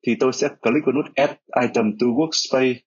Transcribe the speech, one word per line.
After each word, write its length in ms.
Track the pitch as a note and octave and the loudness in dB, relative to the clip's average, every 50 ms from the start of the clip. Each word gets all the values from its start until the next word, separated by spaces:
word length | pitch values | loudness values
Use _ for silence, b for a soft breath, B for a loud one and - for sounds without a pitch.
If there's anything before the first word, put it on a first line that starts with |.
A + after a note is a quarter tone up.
| _ | _
thì 100 | B2 A2+ A2+ | -2 0 2
tôi 120 | C3+ C3 | 0 0
sẽ 160 | B2 - D3 C#3+ | 0 0 -4 -4
click 380 | - _ - A2+ B2 D3+ D3 | -4 _ -2 0 0 2 2
vào 80 | C3+ A#2+ | 2 0
nút 100 | C#3+ D3+ - _ | 0 -2 -2 _
Add 180 | - C#3 D3 - _ _ - - B2 | 0 0 0 -2 _ _ -4 -2 0
Item 380 | B2 A2+ - A#2 A2 G#2+ G2+ - | 0 2 0 0 0 0 0 0
to 60 | B2 | 0
Workspace 680 | B2 A#2 C3 D#3+ D#3+ - - - - - C3 C3 B2+ B2 A#2+ _ | 0 2 0 0 0 -2 -6 -4 0 0 2 2 2 0 -4 _